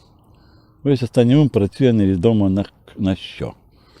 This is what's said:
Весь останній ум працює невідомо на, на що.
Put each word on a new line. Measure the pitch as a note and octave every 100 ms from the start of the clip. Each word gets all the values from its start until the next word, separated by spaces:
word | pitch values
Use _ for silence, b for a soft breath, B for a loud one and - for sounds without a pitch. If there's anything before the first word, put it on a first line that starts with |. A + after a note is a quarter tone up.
| b b _ b b b b b
Весь | C#3 C3+
останній | A#2+ - A#2+ C#3+
ум | C#3+
працює | A2 G2 - C3
невідомо | A2+ G2 F#2+ A2 A2 G2
на, | G2 G2 _ - -
на | F#2+ F#2+
що. | - - - - _ _ b b